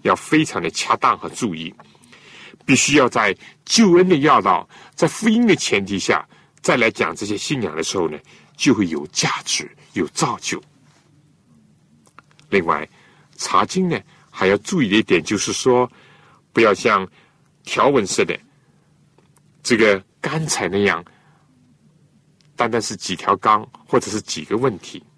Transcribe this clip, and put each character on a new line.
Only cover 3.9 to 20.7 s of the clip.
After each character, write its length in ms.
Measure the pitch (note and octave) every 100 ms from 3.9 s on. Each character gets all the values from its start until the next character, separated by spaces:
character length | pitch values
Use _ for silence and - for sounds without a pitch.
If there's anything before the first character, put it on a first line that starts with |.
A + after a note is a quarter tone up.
恩 160 | E3+ F#3
的 80 | D#3
要 240 | D3+ B2
道， 260 | G2 F2+ - - - -
在 120 | E3
福 220 | - A3
音 180 | A3+ A#3+
的 80 | D#3+
前 300 | - G#2 F#2+
提 120 | G2
下， 300 | - F2+ - _ _ _
再 140 | - C#3+
来 160 | A2+
讲 240 | - F2+ E2+
这 100 | G#2
些 120 | G2+
信 240 | - C#3+
仰 120 | F#2+
的 80 | D#2
时 160 | D#2+ G2
候 120 | E2
呢， 100 | D2+ _ - _ -
就 160 | D3
会 120 | G#2+ F#2
有 200 | D2+ D2
价 340 | - E3 - -
值、 260 | - A#2+ _ _
有 120 | - D#2
造 300 | - D3 G#2
就。 200 | - - _ _ _ _ _ _ _ _ _ _ _ _ _ _ _ - _ _ _
另 160 | G2+ E2+
外， 200 | D2+ D#2 _ _ _ _ -
查 280 | - F#3 G#3
经 220 | F#3 F#3
呢， 100 | B2+ - _ _
还 180 | - F#3+
要 100 | G3+
注 240 | - F#3
意 80 | A2
的 80 | G#2
一 40 |
点 220 | - F2
就 140 | D2+ G2+
是 160 | -
说， 360 | G2 C3 B2 B2 _ _ _ _ _ _
不 100 | -
要 120 | A2
像 340 | F#2+ A#2 G2+ F#2+ _ _ _ _ _
条 240 | - - A#2+
文 180 | C#3 F#2+
式 200 | - F#2+
的 120 | - _ _ _ _ _ _ _ _ _ _ _ _
这 140 | - A#2
个 260 | A2 G2 _ _
刚 260 | D#3 D#3 D#3
才 220 | -
那 120 | G2